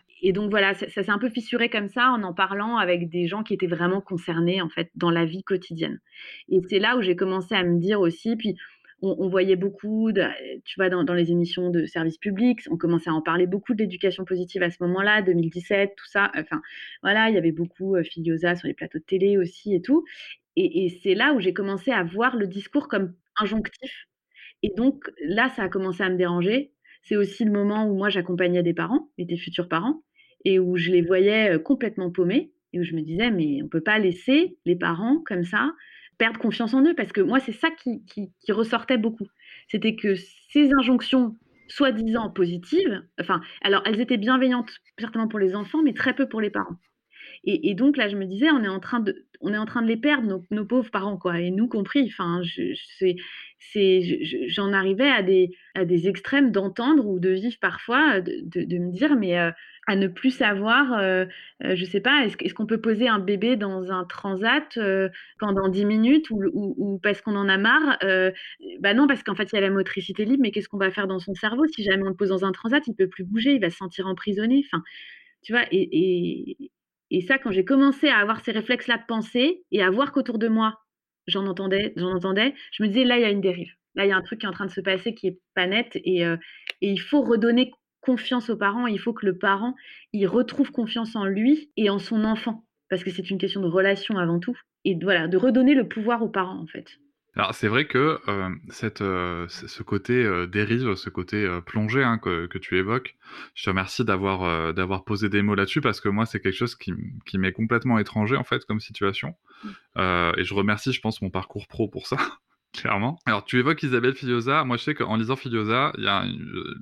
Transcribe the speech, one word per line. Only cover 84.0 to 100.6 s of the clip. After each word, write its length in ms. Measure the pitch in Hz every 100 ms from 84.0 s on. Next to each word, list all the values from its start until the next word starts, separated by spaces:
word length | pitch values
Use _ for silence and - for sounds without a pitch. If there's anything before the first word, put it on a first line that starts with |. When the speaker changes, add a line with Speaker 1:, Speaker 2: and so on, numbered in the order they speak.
| 196
Speaker 1:
il 20 |
y 40 |
a 40 | 190
un 60 |
truc 160 | 185 220
qui 80 | 208
est 20 |
en 40 |
train 120 | 180
de 60 | 196
se 100 | 190
passer 320 | 185 190 233
qui 140 | 220 190
est 120 | 180 _
pas 120 | - 180
net 240 | 208 233 -
et, 200 | - 185
euh, 140 | 170 165 - - - -
et 100 | 202
il 100 | 196
faut 200 | - 294
redonner 500 | 226 226 233 233 254 - _ _
confiance 480 | - 247 - 247 233
aux 80 | 220
parents, 300 | 202 220 240
il 120 | 196
faut 140 | 233
que 140 | 226 202
le 100 | 180
parent, 380 | 208 196 240 262 - - -
il 120 | 208 190
retrouve 460 | 214 247 - 277
confiance 420 | - 220 226 226
en 120 | 226 196
lui 440 | 196 233 302 - -
et 140 | 208
en 80 | 196
son 260 | 196 226
enfant, 400 | 220 220 - 220 - _ -
parce 160 | 185
que 60 | 190
c'est 180 | 180 175
une 100 | 190
question 220 | 196 196
de 80 | 180
relation 480 | 180 190 196 - 202
avant 240 | 175 170
tout. » 160 | 175 240 _ _ 208
Et 100 | 170
voilà, 300 | 180 175 165
de 80 | 185
redonner 380 | 254 240 262
le 120 | 277 190
pouvoir 360 | 220 220 233
aux 80 | 220
parents, 320 | 196 185 190
en 40 | 160
fait. 320 | - - - _ _ _
Speaker 2:
Alors, 200 | - 98
c'est 140 | 110 107
vrai 180 | 120 147
que, 320 | 127 151 151 -
euh, 220 | 101 92 78 -
cette, 320 | - 110 -
euh, 460 | 98 92 90 85 85
ce, 180 | - 107
ce 160 | -
côté, 300 | - 101 -
euh, 340 | 123 113 90 90
dérive, 500 | 101